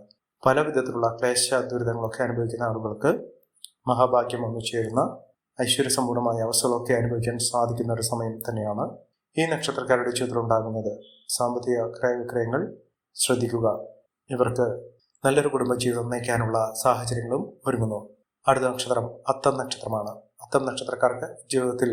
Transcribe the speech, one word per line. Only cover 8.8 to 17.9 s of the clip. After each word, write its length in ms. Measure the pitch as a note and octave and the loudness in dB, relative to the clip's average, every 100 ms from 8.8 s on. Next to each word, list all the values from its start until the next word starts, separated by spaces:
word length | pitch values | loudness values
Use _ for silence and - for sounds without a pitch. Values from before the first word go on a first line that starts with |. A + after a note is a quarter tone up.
| D3+ - _ _ _ - | -4 -8 _ _ _ -2
ഈ 60 | E3 | 0
നക്ഷത്രക്കാരുടെ 580 | D#3 - - B2+ B2 B2 A#2+ | 0 -2 -2 2 2 2 -2
ജീവിതത്തിൽ 220 | B2 A#2 | -2 0
ഉണ്ടാകുന്നത്. 480 | A2+ A2+ A2+ A2 G#2 G#2 - - - - | 2 2 0 -4 -4 -6 -12 -18 -8 -2
സാമ്പത്തിക 440 | A#2+ B2 B2 B2 A2+ - | -2 -2 0 0 0 -2
ക്രയവിക്രയങ്ങൾ 640 | B2 A#2+ A#2+ B2 A2+ C3 G3 - _ _ _ - | -2 0 -2 -2 0 0 -2 -8 _ _ _ -2
ശ്രദ്ധിക്കുക. 440 | - B2 A#2 A#2 A2+ G2+ - - _ _ - B2+ | 0 2 2 2 2 0 -6 -18 _ _ -6 0
ഇവർക്ക് 320 | A#2+ B2 A#2+ G2 - - _ _ C3+ | 0 2 0 -2 -10 -20 _ _ 2
നല്ലൊരു 240 | C#3+ C#3+ | 4 2
കുടുംബജീവിതം 560 | C3+ A#2+ A#2+ B2 A#2+ A#2 | 2 0 0 0 0 -2
നയിക്കാനുള്ള 440 | B2 A#2+ A#2 A2+ A2+ A2 - | -4 0 0 2 0 0 0
സാഹചര്യങ്ങളും 600 | C3 A#2 A#2 A#2 A#2 C3 - - - | 2 2 0 -4 -2 -2 -4 -6 -2
ഒരുങ്ങുന്നു. 320 | B2 A2 | 0 0